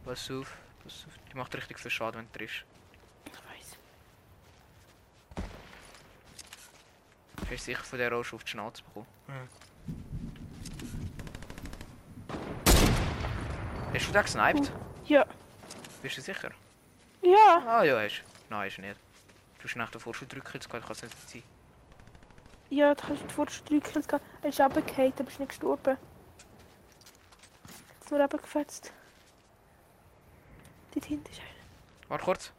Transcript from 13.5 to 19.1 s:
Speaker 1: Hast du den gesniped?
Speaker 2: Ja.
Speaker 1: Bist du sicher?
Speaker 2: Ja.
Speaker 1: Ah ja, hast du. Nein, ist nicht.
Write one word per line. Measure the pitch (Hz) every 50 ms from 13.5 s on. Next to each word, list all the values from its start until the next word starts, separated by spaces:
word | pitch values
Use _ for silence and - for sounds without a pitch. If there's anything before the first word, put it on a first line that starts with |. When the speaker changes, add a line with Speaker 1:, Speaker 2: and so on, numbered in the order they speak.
| - - - - - - - - -
Speaker 1:
Hast | 127 - -
du |
den | 151 175 180
gesniped? | - - 113 107 135 - 294 285 - - - - - - - -
Speaker 2:
Ja. | - 302 277 254 - - - - - - - - - - - - - - -
Speaker 1:
Bist | - 131 -
du | -
sicher? | 131 - 190 - - - - - - - - - - - - - - - - -
Speaker 2:
Ja. | - 359 359 415 440 403 330 339 262
Speaker 1:
Ah | 233 226 233 196
ja, | 151 131
hast | 113 104 104 - -
du. | - - - - - -
Nein, | 110 104 98
ist | 98 - -
nicht. | 92 101 101 - - -